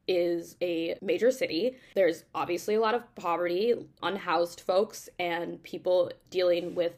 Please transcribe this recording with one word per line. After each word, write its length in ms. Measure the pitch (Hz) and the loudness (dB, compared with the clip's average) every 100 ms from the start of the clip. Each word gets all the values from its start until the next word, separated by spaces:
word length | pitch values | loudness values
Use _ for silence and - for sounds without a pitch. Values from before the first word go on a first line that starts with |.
| - | 0
is 500 | 180 175 170 170 - | 2 2 -2 -6 -6
a 360 | 180 165 165 - | -4 -2 -4 -4
major 300 | 196 - 233 | -2 2 2
city. 460 | - 165 156 240 254 - | 2 -2 0 -2 -4 -4
There's 300 | 196 175 165 - | 2 2 2 -6
obviously 400 | 160 147 175 - | -6 -4 -4 0
a 60 | 214 | 0
lot 140 | 220 | 2
of 200 | 233 233 | 0 -4
poverty, 600 | - 180 170 175 175 233 - - _ | -8 -2 0 0 0 2 0 -4 _
unhoused 580 | 175 196 180 165 170 - | -4 -4 0 0 0 -2
folks, 480 | - 185 214 - - - | 0 2 2 -4 -16 -6
and 440 | 175 170 170 175 | -4 -2 -4 -8
people 480 | - 170 185 180 175 - _ | -12 -6 2 2 2 -4 _
dealing 440 | 180 180 175 175 | 2 4 2 0
with 180 | 175 170 | -2 -2